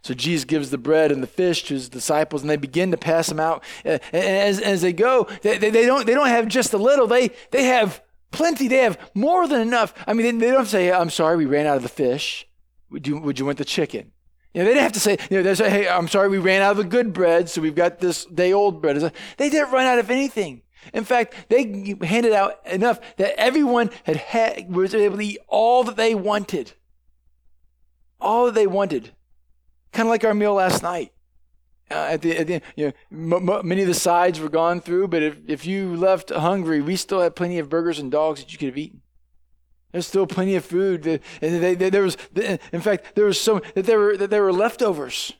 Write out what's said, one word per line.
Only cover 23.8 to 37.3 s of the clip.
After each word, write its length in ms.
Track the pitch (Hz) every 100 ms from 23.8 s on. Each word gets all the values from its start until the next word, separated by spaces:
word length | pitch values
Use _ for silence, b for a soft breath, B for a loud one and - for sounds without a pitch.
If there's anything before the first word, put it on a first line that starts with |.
| 226 B
had, 140 | - 156
had, 540 | - 233 226 - 180
was 220 | 180 190
able 240 | 214 208 196
to 60 |
eat 160 | 208 208 -
all 360 | - 226 247 240
that 100 | 208
they 180 | 226
wanted. 600 | 220 190 208 196 175 120 _ _ _ _ _ _ _ _ _ _ _ _ _ _ _
All 240 | - 226 247
that 80 |
they 140 | 220 202
wanted. 480 | 190 196 139 107 _ _ _ _ _ _ _ _
Kinda 180 | - 226
like 160 | 226 226
our 80 |
meal 220 | 208 208 196
last 280 | 185 156
night. 300 | 170 175 120 _ _ _ _ _ _ _ _
Uh, 180 | 156 147
at 100 | 160
the, 160 | 165 165
at 100 | 160
the, 140 | - B -
you 120 | 147
know, 500 | - _ 156 165 175
m-, 120 | 180
m-, 160 | 208 165
many 160 | 185
of 60 | 190
the 60 |
sides 480 | 170 - 175 180 160
were 80 | 156
gone 320 | 160 165 175
through, 260 | 170 180 196
but 160 | 165
if, 140 | 151 147 113
if 180 | 147 156
you 300 | 196 190 170
left 360 | 190 185 -
hungry, 500 | - 160 196 165 156
we 160 | 143 185
still 240 | - 190
had 120 | 175